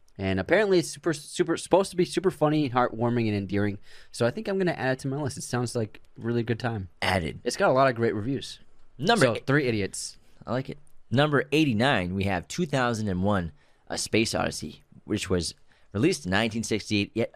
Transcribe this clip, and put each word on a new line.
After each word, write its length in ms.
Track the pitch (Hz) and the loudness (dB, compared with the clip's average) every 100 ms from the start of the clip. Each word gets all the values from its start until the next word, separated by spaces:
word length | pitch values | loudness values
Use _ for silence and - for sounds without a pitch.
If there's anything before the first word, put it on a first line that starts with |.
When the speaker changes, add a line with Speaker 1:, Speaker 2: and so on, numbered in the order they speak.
| - - | -20 -6
Speaker 1:
And 220 | 95 95 | -2 -2
apparently 380 | 92 185 208 180 | 2 2 4 2
it's 120 | 147 | 0
super, 200 | - 175 | -4 -4
super, 460 | 147 - - 165 165 | -4 -4 -2 0 -2
supposed 320 | - 180 190 | 4 4 4
to 60 | 175 | 0
be 80 | 180 | -2
super 240 | 175 180 | 0 0
funny, 380 | - 151 151 139 | 2 2 2 2
heartwarming, 580 | 123 123 110 120 120 110 | 2 2 2 0 2 2
and 80 | 104 | 0
endearing. 440 | 95 101 104 98 - - - | 0 0 0 -2 -12 -20 -12
So 140 | - 120 | -2 0
I 40 | |
think 160 | 220 214 | 0 -2
I'm 100 | 196 | 0
gonna 140 | 175 | 0
add 220 | - 131 | 0 -2
it 60 | 131 | -2
to 80 | 139 | -4
my 100 | 139 | -4
list. 200 | 139 - | -4 -6
It 60 | |
sounds 320 | - 123 120 120 | -4 -2 -2 -2
like 260 | 107 - - - | -4 -8 -20 -8
a 40 | |
really 220 | 113 120 | -2 0
good 160 | 113 113 | 0 -2
time. 300 | 120 110 92 - | -4 -4 -8 -4
Speaker 2:
Added. 380 | 98 92 78 - | 0 0 0 -6
Speaker 1:
It's 140 | 240 - | -6 0
got 120 | 196 | 2
a 40 | |
lot 160 | 131 135 | 4 4
of 60 | 113 | 2
great 180 | 117 | 0
reviews. 460 | 104 113 127 - - - - - - | 0 -4 -6 -8 -16 -20 -20 -20 -4
Speaker 2:
Number 280 | 170 226 127 | 2 4 4
Speaker 1:
So, 100 | 113 | 2
Speaker 2:
eight. 120 | - | 0
Speaker 1:
Three 180 | 143 123 | 2 2
Idiots. 500 | 110 95 - - - - - - | 0 -2 -6 -12 -14 -20 -16 -6
Speaker 2:
I 60 | |
like 180 | 123 135 | -6 -6
it. 80 | - - - - | -12 -16 -20 -2
Number 360 | 120 151 139 - | 2 4 2 2
eighty-nine, 600 | 147 151 107 131 117 87 | 2 2 2 2 2 0
we 100 | 98 98 | -2 -2
have 220 | 90 - | -2 -4
two 180 | - 170 | -4 -2
thousand 420 | 139 123 110 104 | 0 0 -2 -2
and 160 | 90 | 0
one, 280 | 98 101 82 - _ _ - | 2 0 -2 -8 _ _ -10
A 100 | - | -8
Space 380 | - 107 113 90 | 0 0 2 0
Odyssey, 480 | 85 - 76 - _ - - | -2 -4 -10 -14 _ -16 -6
which 240 | 104 - | -4 0
was 260 | 90 76 - - _ _ | -2 -2 -8 -20 _ _
released 320 | 101 160 185 90 | 0 0 0 0
in 60 | |
nineteen 320 | 98 113 117 | 0 0 -2
sixty-eight, 480 | 104 107 - 104 101 110 | -2 -4 0 0 0 -2
yet 160 | 113 | -4